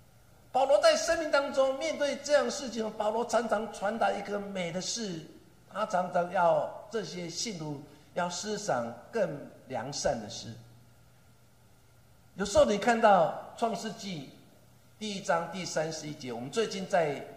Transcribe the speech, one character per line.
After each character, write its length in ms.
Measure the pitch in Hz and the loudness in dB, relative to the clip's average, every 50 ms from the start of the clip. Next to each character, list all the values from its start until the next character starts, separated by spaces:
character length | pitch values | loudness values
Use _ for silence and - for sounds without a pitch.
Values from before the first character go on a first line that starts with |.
| - - - - - - - - - - | -20 -20 -20 -20 -20 -20 -20 -20 -8 -2
保 140 | - 254 277 | 2 2 6
罗 120 | 262 302 - | 6 6 8
在 120 | 339 330 302 | 8 6 6
生 240 | - - 330 330 330 | 6 4 0 0 0
命 120 | 320 302 | 0 2
当 200 | 294 277 277 269 | 2 2 2 2
中 280 | 233 269 269 269 269 269 | 2 2 2 2 2 0
面 180 | 320 320 277 | -2 -2 0
对 180 | 233 285 277 254 | 0 0 -2 -2
这 180 | - - 285 294 | -2 0 2 4
样 100 | 277 247 | 4 4
的 60 | 240 | 2
事 180 | - - 285 240 | -2 -4 -6 -6
情， 220 | 208 233 220 214 | -4 -4 -4 -4
保 180 | - - 208 214 | -4 -2 -2 0
罗 140 | 220 233 233 | 0 0 0
常 240 | 233 - 226 240 220 | 2 2 2 2 2
常 240 | 214 208 220 214 | 0 -2 -2 -4
传 260 | - - 190 202 226 226 | -6 -4 -2 -2 0 2
达 140 | 220 196 | 0 0
一 80 | 196 202 | 0 -2
个 180 | 190 196 202 202 | -4 -4 -4 -6
美 320 | 202 202 196 190 175 170 | -6 -6 -6 -6 -4 -4
的 120 | 165 185 | -4 -6
事， 360 | 175 - - 233 226 196 170 160 151 - - - - - - - - - | -4 -4 -4 -4 -4 -6 -6 -8 -10 -14 -18 -20 -20 -20 -20 -20 -20 -10
他 140 | - 190 214 | -6 -4 -2
常 260 | - - 175 185 180 | 0 0 0 0 2
常 180 | 180 180 175 175 | 0 0 0 2
要 400 | 185 190 175 165 160 151 131 - - - - - | 2 4 4 6 6 4 2 -2 -6 -10 -10 -8
这 120 | - 220 | -6 -6
些 240 | 190 151 170 180 175 | -6 -6 -8 -10 -10
信 320 | 165 165 - - 240 196 160 | -8 -8 -6 -6 -6 -6 -6
徒 220 | 156 151 143 139 - - - - - - - | -6 -8 -8 -8 -12 -16 -20 -20 -20 -8 -4
要 140 | 175 175 175 | -2 -2 -2
思 300 | 175 - 202 214 214 - | -2 -4 -6 -4 -6 -4
想 260 | - - 143 123 117 113 - - - - | -2 0 0 0 -2 -4 -8 -12 -12 -4
更 280 | - 226 190 160 151 139 123 - - - - - | -2 0 0 0 -2 -6 -12 -14 -18 -18 -12 -8
良 240 | 131 113 117 143 | -6 -6 -6 -6
善 280 | 143 - - 185 131 117 | -4 -2 -2 -2 -2 -2
的 80 | 107 107 | -4 -10
事。 240 | - - - 117 117 - - - - - - - - _ _ _ - _ _ - - _ _ _ _ _ - _ _ _ _ _ _ - _ _ _ _ - - - | -12 -12 -12 -12 -14 -16 -18 -20 -20 -20 -20 -20 -20 _ _ _ -20 _ _ -20 -20 _ _ _ _ _ -20 _ _ _ _ _ _ -20 _ _ _ _ -20 -12 -6
有 80 | 175 196 | -4 -2
时 140 | - - 311 | 4 6 6
候 60 | 285 | 6
你 140 | 226 208 190 | 6 4 4
看 200 | 196 240 233 226 | 4 2 4 6
到 560 | 226 214 196 180 160 139 - - - - - | 8 8 8 8 6 4 2 -4 -10 -12 -6
《创 180 | - 233 226 208 | -4 -2 -2 -2
世 180 | 180 202 220 | -4 -6 -8
纪》 380 | 170 - - 202 175 147 131 - - - - - - - - - - - - - - - | -10 -10 -10 -8 -8 -8 -10 -12 -16 -20 -20 -20 -20 -20 -20 -20 -20 -20 -20 -20 -12 -8
第 180 | 214 214 202 | -6 -6 -6
一 40 | 185 | -2
章 300 | - - 175 165 170 - | 0 2 2 2 0 -2
第 120 | 185 190 170 | -6 -8 -8
三 280 | - - 170 156 160 | -4 -2 -2 -2 -2
十 140 | - - 147 | -4 -8 -8
一 80 | 151 147 | -10 -10
节， 180 | - 131 127 | -10 -8 -8
我 80 | 117 117 | -8 -8
们 100 | 123 143 | -8 -4
最 160 | - 226 214 | -2 -2 -2
近 200 | - - 190 185 | -2 -2 -6 -4
在 380 | 175 - 180 160 147 139 131 - - - | 0 2 2 2 2 0 -4 -8 -12 -16